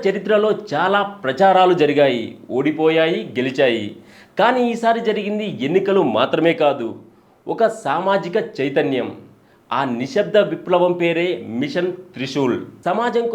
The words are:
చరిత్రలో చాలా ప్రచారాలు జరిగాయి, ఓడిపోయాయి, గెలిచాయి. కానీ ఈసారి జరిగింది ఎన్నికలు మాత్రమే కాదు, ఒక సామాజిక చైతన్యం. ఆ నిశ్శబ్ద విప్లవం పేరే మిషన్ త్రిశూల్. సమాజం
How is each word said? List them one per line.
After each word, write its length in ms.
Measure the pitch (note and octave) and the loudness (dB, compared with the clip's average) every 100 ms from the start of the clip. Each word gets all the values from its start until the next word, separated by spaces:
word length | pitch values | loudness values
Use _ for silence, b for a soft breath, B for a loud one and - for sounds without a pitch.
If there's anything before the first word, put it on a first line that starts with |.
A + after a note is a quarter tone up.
చరిత్రలో 440 | G3 G3 G3+ G#3+ G#3+ - - | 0 -2 0 2 2 -2 -4
చాలా 280 | C#3+ F#3 G3+ G3+ - | -2 0 0 -2 -4
ప్రచారాలు 520 | C3 - F#3+ F#3 F#3 F3 | -6 2 4 6 4 4
జరిగాయి, 420 | D3 D3 C#3 A#2+ G2+ - - A#2+ | 4 4 4 2 -6 -12 -6 -2
ఓడిపోయాయి, 640 | D3 D3+ D#3+ D#3+ D#3+ G3 F3 B2+ | 0 2 2 4 2 0 -4 -4
గెలిచాయి. 500 | C3 B2+ C3 A2+ G#2 - B B B - | -4 2 2 2 -6 -14 B B B 0
కానీ 240 | A3 B3+ A#3+ | 2 2 0
ఈసారి 280 | A3 A3+ A3+ G#3+ | 0 0 0 -2
జరిగింది 400 | G#3 G3+ G#3 G#3 - C#3 | -2 -4 -6 -6 -6 0
ఎన్నికలు 340 | F#3+ F#3+ G3 D3 G#2+ | 0 2 2 2 2
మాత్రమే 360 | C3+ D#3+ E3+ D#3+ | 2 2 2 4
కాదు, 260 | D3 C3 A2 G#2+ - b b b A#2+ | 0 0 -6 -10 -18 b b b -10
ఒక 220 | E3+ A3 - | 0 0 0
సామాజిక 520 | C#3+ D#3 F#3 G3 F3 G#3+ - - | -4 -2 0 -2 -2 -4 -6 -4
చైతన్యం. 500 | C#3 D3 C#3+ C3 G#2 - - _ b b _ | -2 0 0 -2 -6 -10 -20 _ b b _
ఆ 100 | A#2+ C3+ A#2 | -4 -2 -4
నిశ్శబ్ద 360 | - G#3 E3+ G#3 E3+ | -2 -2 2 2 2
విప్లవం 400 | D#3+ - F3+ F3+ F3 | -4 -2 2 2 2
పేరే 260 | E3+ E3 F3+ E3 G#2 A#2 | 0 0 -2 -4 -6 -6
మిషన్ 280 | C#3+ C#3+ F3+ F3 - A#2+ | -4 -2 -4 -6 -14 -10
త్రిశూల్. 420 | C3 C#3+ B2+ G2 - - E3+ | -6 -2 0 -2 -6 -8 -4
సమాజం 380 | G3+ A#3+ A3+ A#3 | -2 -2 -2 0